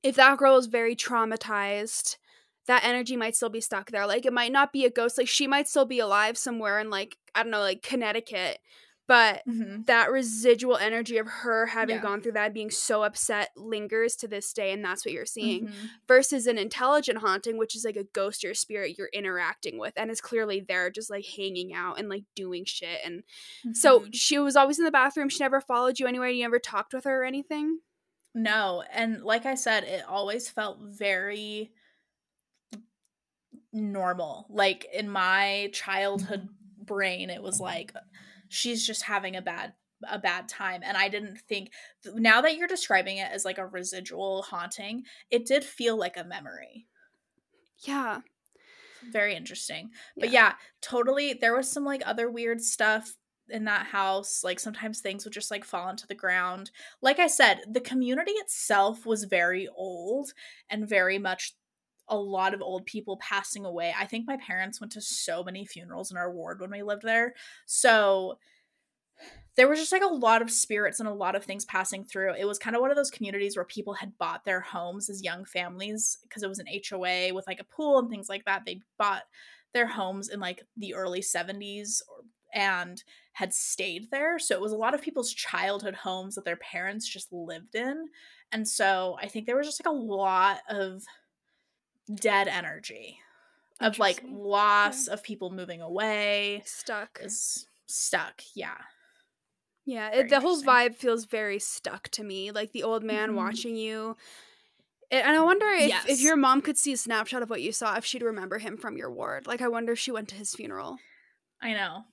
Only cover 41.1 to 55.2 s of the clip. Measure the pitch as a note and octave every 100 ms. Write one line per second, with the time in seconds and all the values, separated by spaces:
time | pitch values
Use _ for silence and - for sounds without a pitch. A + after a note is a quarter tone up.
41.1 | G#3 G#3 G#3+ - G3+ G3 - - _ G3+
42.1 | G#3+ A3+ A3+ D4+ D#4 F4 F#4 - F#3+ F#3
43.1 | G3 F#3+ G3 F#3+ F#3+ F#3 F#3 F#3 F#3 F#3
44.1 | E3+ G3 F#3+ F#3+ F3+ F3 - G3+ A#3 B3+
45.1 | - _ A#3+ A#3 C4+ C4+ - A#3 A3 F#3
46.1 | F3+ F3 F#3 C#3 F2 B1 A3+ A3+ _ _
47.1 | _ _ _ _ _ _ _ - C#4 B3
48.1 | A3 - _ _ _ _ - - - A#3+
49.1 | A3+ G#3 F3 - - - D#3 G#3 - -
50.1 | - A#3+ A#3+ G#3+ - - _ - B3 A#3+
51.1 | C#4 C#4+ C4 A#3 A#3+ C4 D4 C#4 C#4 -
52.1 | A3 A#3 A#3 A#3 A#3 A#3 - G#3+ G#3+ A3
53.1 | - _ _ _ A3+ G#3+ G3+ F3+ G3+ F#3+
54.1 | F#3+ G3 - F#3 F3+ A3+ G#3+ A3 A3 G3
55.1 | G3